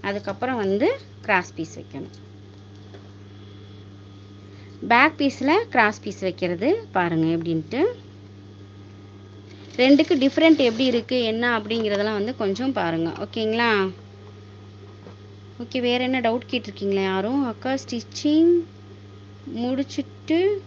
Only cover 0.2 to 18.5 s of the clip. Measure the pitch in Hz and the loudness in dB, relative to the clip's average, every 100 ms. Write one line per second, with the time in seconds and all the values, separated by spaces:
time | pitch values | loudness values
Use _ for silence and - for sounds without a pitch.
0.2 | 208 196 254 247 196 196 311 539 - - | -6 -4 -2 0 0 2 2 2 -6 -14
1.2 | - 190 175 - 160 - - 135 190 - | 0 0 0 -10 -10 -10 -14 -12 -12 -14
2.2 | - - - - - - - - - - | -20 -20 -20 -20 -20 -20 -18 -18 -18 -20
3.2 | - - - - - - - - - - | -18 -18 -18 -18 -18 -18 -18 -20 -20 -20
4.2 | - - - - - - - 233 254 - | -20 -20 -18 -18 -18 -12 2 4 4 2
5.2 | 277 - 262 359 466 254 214 214 - 185 | -2 0 2 2 2 2 2 0 -10 -6
6.2 | 190 180 180 175 240 440 427 190 175 165 | -6 -2 -4 0 0 0 -2 -2 0 2
7.2 | 160 165 165 160 156 240 403 494 - - | 2 0 0 -4 -2 -2 -2 -2 -16 -20
8.2 | - - - - - - - - - - | -20 -20 -18 -18 -18 -18 -18 -18 -18 -18
9.2 | - - - - - - 254 277 311 311 | -18 -18 -18 -18 -10 4 8 8 8 4
10.2 | 269 294 320 294 254 226 262 233 226 254 | 4 6 8 8 6 4 2 2 0 0
11.2 | 226 220 240 226 208 226 214 202 208 214 | 0 0 2 0 0 -2 0 2 0 0
12.2 | 208 262 202 196 262 233 175 165 165 156 | -2 -2 -2 0 0 0 0 0 -2 -4
13.2 | 202 226 220 226 233 208 190 - - - | -8 -2 0 2 2 4 2 -4 -16 -18
14.2 | - - - - - - - - - - | -18 -18 -18 -18 -18 -18 -18 -18 -18 -18
15.2 | - - - - 240 262 240 247 254 262 | -18 -18 -20 -14 -6 -2 2 2 2 2
16.2 | 233 240 - 247 220 196 202 196 190 190 | 2 0 -2 -6 -6 -6 0 2 2 0
17.2 | 202 277 262 208 262 269 - 240 208 - | 0 0 0 -2 -4 -4 -4 -8 -8 -4
18.2 | 302 302 339 | 2 6 6